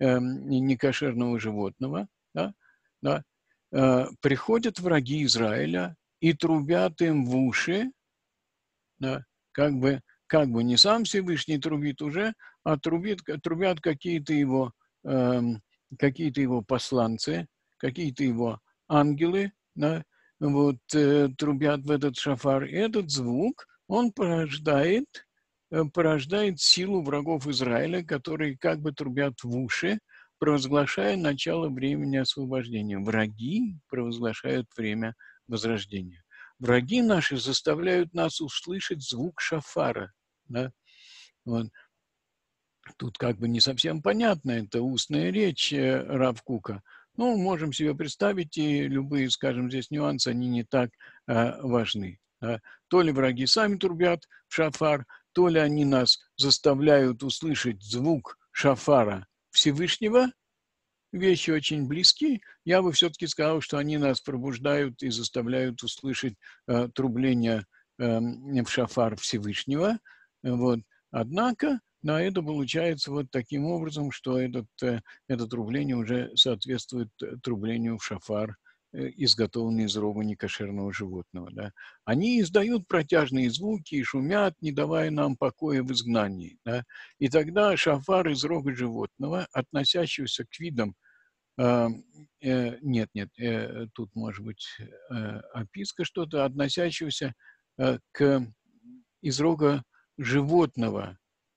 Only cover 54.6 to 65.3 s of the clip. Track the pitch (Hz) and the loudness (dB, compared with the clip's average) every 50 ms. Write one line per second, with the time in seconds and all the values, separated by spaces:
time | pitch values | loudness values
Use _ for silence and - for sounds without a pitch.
54.6 | 160 156 - - 165 156 151 139 127 - - - _ _ - 175 180 175 165 160 | 0 0 0 0 2 2 2 0 -2 -6 -18 -20 _ _ 2 4 4 6 6 6
55.6 | 151 147 147 151 147 139 139 127 123 117 - - _ _ _ - - - - - | 4 4 4 2 4 4 4 4 6 4 2 2 _ _ _ -2 2 2 2 4
56.6 | - 156 139 135 147 151 147 143 135 127 123 113 139 135 120 - 165 165 143 - | 6 4 4 6 6 8 8 8 8 6 2 0 -2 -4 -4 -4 -2 -2 -2 -2
57.6 | - 127 110 95 101 104 107 120 131 160 165 135 - - - - _ _ - - | 0 -2 -2 -4 -6 -6 -4 0 0 2 0 0 -2 -6 -14 -20 _ _ -4 2
58.6 | - 143 135 - - - 143 131 113 104 101 95 92 - _ _ _ _ - - | 4 4 4 4 4 6 6 6 6 6 2 -4 -6 -12 _ _ _ _ 0 2
59.6 | - 151 139 139 180 170 - - 220 214 226 247 254 254 - _ _ _ _ _ | 4 4 2 2 2 0 0 0 0 4 4 6 4 4 2 _ _ _ _ _
60.6 | _ _ _ _ _ _ _ _ _ _ - 180 185 190 180 - - - 160 156 | _ _ _ _ _ _ _ _ _ _ -4 2 4 4 4 4 4 2 0 0
61.6 | 143 - 156 151 139 127 147 170 185 - - - 302 311 262 208 - - - _ | 0 0 -2 -2 -2 -2 0 2 4 4 4 4 2 0 0 0 -2 -8 -20 _
62.6 | - 165 175 185 185 180 147 - 180 170 156 - 170 156 - - 151 156 160 160 | 0 2 4 4 4 4 4 2 2 2 0 -4 -6 -4 -2 0 0 2 0 0
63.6 | 135 - - 143 143 147 151 147 143 139 127 - - - 135 123 123 139 127 117 | -2 -2 -2 -2 0 0 0 2 2 2 2 0 -2 -4 -6 -4 -4 -4 -6 -2
64.6 | 131 143 143 147 143 135 120 - - 131 113 113 117 - | 0 0 2 2 0 0 -4 -6 -4 -4 -4 -4 -4 -4